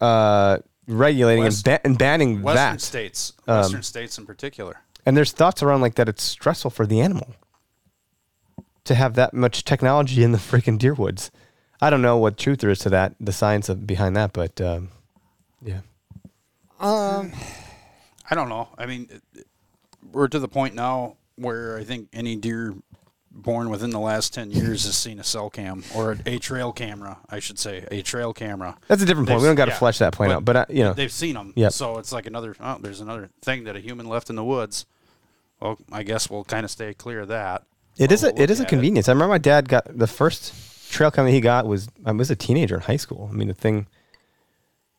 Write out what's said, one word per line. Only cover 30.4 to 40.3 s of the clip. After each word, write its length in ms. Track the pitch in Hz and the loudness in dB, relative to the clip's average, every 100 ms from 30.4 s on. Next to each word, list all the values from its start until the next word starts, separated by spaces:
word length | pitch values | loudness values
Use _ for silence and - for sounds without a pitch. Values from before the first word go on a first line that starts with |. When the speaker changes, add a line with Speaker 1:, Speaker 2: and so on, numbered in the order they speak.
Speaker 1:
but, 120 | 117 123 | 2 2
uh, 80 | - | 2
you 140 | 135 | 2
know. 80 | 107 | 2
Speaker 2:
they've 180 | 101 135 | 2 -4
seen 240 | - 165 127 | -4 -6 -6
'em. 160 | 101 123 | -6 2
Speaker 1:
Yep. 160 | 107 | 2
Speaker 2:
So 260 | - 127 113 | 2 -4 -8
it's 140 | 107 | -10
like 140 | 123 110 | -10 -10
another, 300 | 113 113 101 | -10 -12 -12
oh, 180 | 117 135 | -12 -10
there's 200 | 104 98 | -12 -14
another 280 | 107 113 98 _ | -12 -12 -14 _
thing 220 | - 131 | -6 -6
that 120 | 113 101 | -8 -14
a 40 | |
human 260 | 104 123 113 | -14 -14 -8
left 240 | 117 - | -8 -8
in 60 | 113 | -6
the 80 | |
woods. 420 | 113 131 110 - - _ _ _ _ _ _ _ | -4 -4 -4 -8 -12 _ _ _ _ _ _ _
Well, 180 | 104 110 _ | -10 -10 _
I 100 | 104 | -12
guess 280 | 101 110 - | -6 -6 -6
we'll 140 | 104 | -8
kinda 240 | 101 107 107 | -6 -6 -6
stay 260 | - 110 | -10 -12
clear 260 | 104 120 117 | -12 -12 -12
of 80 | 101 | -8
that. 360 | 113 98 92 - _ _ - | -6 -6 -8 -10 _ _ 0
Speaker 1:
It 120 | 135 | 4
is 100 | 202 | 4
Speaker 2:
We'll 100 | - - | 2 2
Speaker 1:
a, 60 | |
it 80 | 143 | 2
is 80 | 226 | 2
a 40 | |
Speaker 2:
look 60 | 254 | 0
at 40 | |
it. 40 | 143 | 2
Speaker 1:
convenience. 320 | 135 202 113 | 2 2 4
I 40 | |
remember 220 | 127 175 | 4 4
my 40 | 190 | 4
dad 300 | 143 147 131 | 4 4 4
got 160 | 127 - 120 | 0 0 0
the 80 | 113 | -2
first 840 | - 151 | 2 0